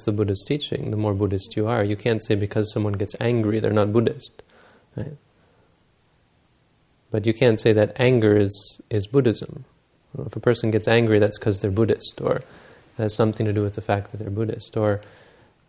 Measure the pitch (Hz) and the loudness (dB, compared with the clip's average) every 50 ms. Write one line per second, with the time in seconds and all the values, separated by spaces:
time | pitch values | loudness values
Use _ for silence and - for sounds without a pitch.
0 | - 113 107 104 107 98 98 - - - 143 147 - - - - - 113 107 107 | -2 -2 -2 0 0 0 -2 -2 -4 -4 -4 -4 -4 -6 -6 -6 -4 -4 -4 -2
1 | 107 107 98 98 104 95 98 95 - - - 107 107 110 120 113 101 101 107 101 | 0 0 0 0 0 0 -2 -4 -6 -6 -4 -2 -2 0 0 0 0 0 -2 -2
2 | - 123 113 110 - - 110 98 101 101 - 110 104 - - 113 104 104 101 98 | 0 0 0 0 0 0 -2 0 -2 -2 -2 -2 -2 -2 -2 -2 -2 -2 -2 -2
3 | 101 - - - 117 120 120 113 107 104 110 110 107 107 104 107 101 104 104 117 | -4 -6 -4 -4 -2 0 0 2 2 0 0 0 0 2 2 2 2 4 2 2
4 | 113 110 - - - - - - - _ _ _ _ _ _ _ _ _ _ 120 | 2 2 -2 -4 -10 -20 -20 -20 -20 _ _ _ _ _ _ _ _ _ _ -12
5 | 110 - 147 - _ _ _ _ _ _ _ _ _ _ _ _ _ _ _ _ | -12 -12 -12 -16 _ _ _ _ _ _ _ _ _ _ _ _ _ _ _ _
6 | _ _ _ _ _ _ _ _ _ _ _ _ _ _ _ _ _ _ _ _ | _ _ _ _ _ _ _ _ _ _ _ _ _ _ _ _ _ _ _ _
7 | _ _ - 110 101 110 107 - 131 120 110 - - 120 107 107 104 - - - | _ _ -6 -2 0 0 0 2 4 2 4 4 4 4 4 4 4 2 2 0
8 | 123 127 131 120 110 107 104 104 101 101 - - - - - - - _ - 104 | 2 4 4 4 4 6 6 4 4 2 -2 -6 -8 -12 -14 -16 -10 _ -6 -4
9 | 98 - - 139 127 117 104 - - - - - 131 - _ _ _ _ _ _ | -4 0 0 2 2 2 0 -2 -6 -12 -14 -16 -18 -20 _ _ _ _ _ _
10 | _ _ - - - 110 - 113 - 123 117 - - 110 107 107 - 120 113 117 | _ _ -12 -12 -10 -10 -10 -2 0 0 0 2 0 0 0 0 2 2 4 4
11 | 117 110 110 104 104 104 - - - 110 98 98 - 101 95 107 113 - - - | 4 4 4 4 4 2 0 -2 -2 -2 -2 0 -2 -2 0 2 2 2 0 -2
12 | - - - - - 131 127 - - - - - - - - - _ _ _ - | -4 -10 -12 -6 -4 -2 -2 -4 -6 -10 -18 -20 -20 -20 -20 -20 _ _ _ -4
13 | 110 104 - - 113 110 104 - 110 104 101 107 104 101 101 - - - 104 101 | -4 -2 0 2 0 0 0 0 -2 -2 0 0 -2 -2 -4 -6 -2 -2 -2 -2
14 | 98 - - 104 107 104 101 107 113 107 113 113 - - - 113 107 107 104 101 | -2 -6 -12 -12 -10 -6 -4 -4 -4 -4 -6 -8 -12 -8 -4 0 0 0 0 -2
15 | - - - - - _ _ _ _ _ _ _ _ | -4 -12 -20 -20 -20 _ _ _ _ _ _ _ _